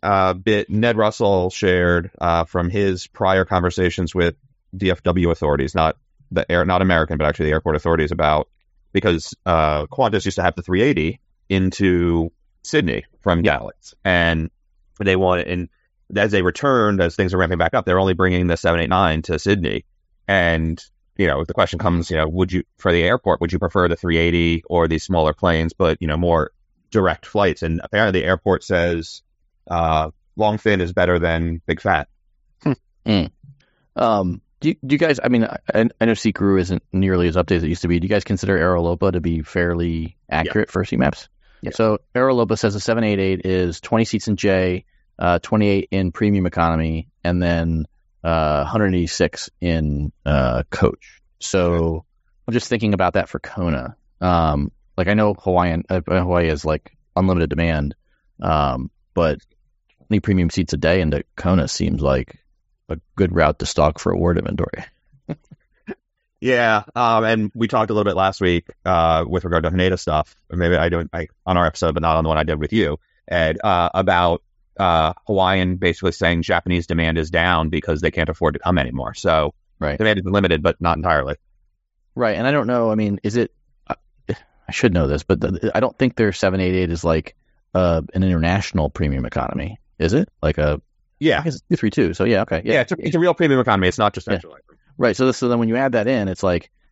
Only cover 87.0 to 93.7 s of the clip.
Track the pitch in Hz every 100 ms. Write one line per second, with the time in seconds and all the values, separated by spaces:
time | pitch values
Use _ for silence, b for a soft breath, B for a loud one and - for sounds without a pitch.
87 | 85 80 - _ _ _ _ 92 90 82
88 | - 92 95 85 82 95 - 85 73 -
89 | 76 67 60 - - - 90 104 _ -
90 | 82 131 202 - 76 78 76 73 _ _
91 | _ - 151 87 160 131 - 170 107 151
92 | 90 90 101 101 110 82 110 135 - -
93 | 147 160 180 160 160 135 123